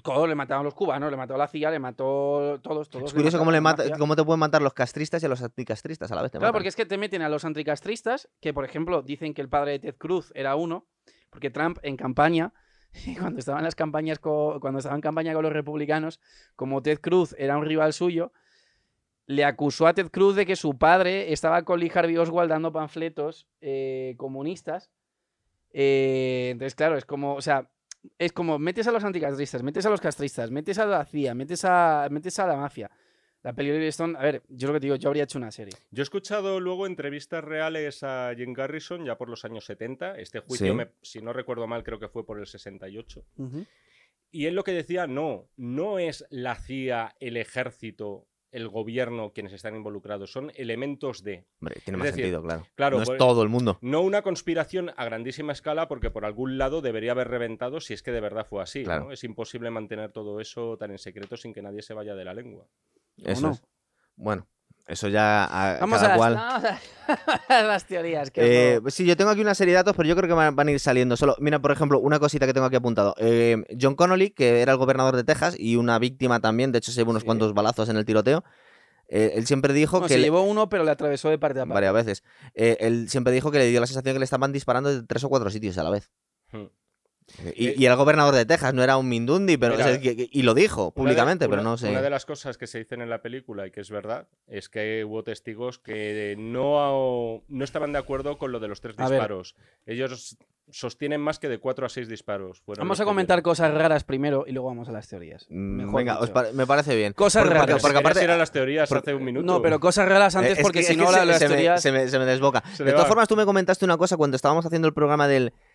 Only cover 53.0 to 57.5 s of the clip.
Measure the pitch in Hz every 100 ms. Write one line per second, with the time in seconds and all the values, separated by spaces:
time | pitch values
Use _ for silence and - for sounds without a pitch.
53 | 117 131 127 120 107 123 120 95 123 151
54 | 190 202 202 170 - 165 156 185 175 -
55 | 120 113 123 131 151 135 156 151 165 135
56 | 113 110 107 107 131 131 135 160 135 110
57 | 113 123 120 123 117